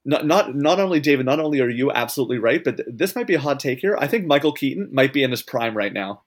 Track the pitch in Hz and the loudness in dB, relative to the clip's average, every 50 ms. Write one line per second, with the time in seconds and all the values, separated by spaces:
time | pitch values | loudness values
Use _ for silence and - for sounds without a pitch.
0 | - 139 147 - - 151 165 202 208 - 127 143 143 151 180 196 196 185 175 151 | -4 -2 -2 0 2 4 4 4 2 2 0 0 2 2 4 2 2 2 2 0
1 | 135 151 143 131 127 127 143 156 156 151 147 139 127 120 120 120 131 139 - 117 | 2 4 2 2 2 0 0 0 0 0 0 0 0 0 0 0 0 0 0 0
2 | 120 117 - 143 127 113 127 117 107 117 139 170 - 135 113 - - 117 117 113 | -2 -2 -2 -4 -2 -2 -2 0 0 2 0 0 0 -2 -4 -4 -6 -8 -4 -4
3 | 170 - - 247 233 - 170 151 135 147 143 139 - 135 123 127 - 196 208 - | -4 -2 -2 -4 -2 0 0 0 0 0 -2 -2 -2 -4 -4 -2 0 0 0 0
4 | 143 143 233 233 185 156 143 143 147 151 143 - 143 135 135 185 202 - 135 135 | 0 0 0 0 2 2 2 2 2 2 -2 0 -2 -4 -4 -4 -6 -2 2 2
5 | 135 135 135 143 135 127 123 117 - - - 120 117 117 110 107 101 101 90 101 | 2 4 4 2 0 0 0 -4 -6 -6 -4 -4 -2 -2 -2 -2 -4 -4 -4 -4
6 | 98 98 101 - _ | -6 -6 -8 -12 _